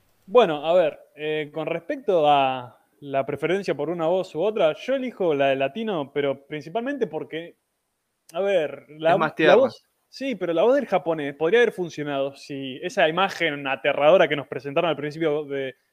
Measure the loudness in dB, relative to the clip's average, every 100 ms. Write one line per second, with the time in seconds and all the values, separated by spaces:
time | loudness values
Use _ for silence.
0 | _ _ 2 4 4 2 0 2 2 -2
1 | _ -10 -6 -4 -6 -6 -6 -6 -6 -6
2 | 0 4 6 4 4 -2 -8 -18 _ _
3 | -6 -4 -4 -4 -2 -2 -2 -4 -4 -2
4 | 0 0 -2 -4 -2 2 0 0 -4 -4
5 | -4 -4 0 2 2 2 -2 -4 -4 -4
6 | -4 -2 -2 -4 -8 -12 -8 -6 -6 -4
7 | -6 -6 -10 -12 -12 -20 _ _ _ _
8 | _ _ _ -4 0 0 0 -6 -18 -2
9 | 2 2 0 2 6 6 4 -2 _ _
10 | _ -8 -6 -4 -2 2 2 2 0 -2
11 | -2 -4 -6 -4 2 4 2 0 -8 -8
12 | -6 -4 -4 -6 -12 -10 -10 -10 -4 0
13 | 2 2 0 0 -2 -2 -4 -2 0 4
14 | 6 6 6 0 -6 -10 -6 -2 0 -2
15 | -6 -4 -2 -2 -4 -6 -8 -10 _